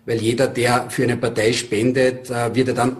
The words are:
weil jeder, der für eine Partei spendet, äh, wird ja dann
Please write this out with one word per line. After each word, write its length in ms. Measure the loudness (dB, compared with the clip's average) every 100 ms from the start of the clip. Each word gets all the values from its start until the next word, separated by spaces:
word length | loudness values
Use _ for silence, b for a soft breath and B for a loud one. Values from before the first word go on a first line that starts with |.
| -6
weil 140 | -2
jeder, 280 | 0 2 0
der 380 | 0 0 0 -2
für 160 | -2
eine 120 | 0 0
Partei 360 | -2 0 0
spendet, 760 | 0 -2 0 2 4 2 0 -6
äh, 240 | -4 -2
wird 140 | 0 0
ja 60 |
dann 220 | 2 0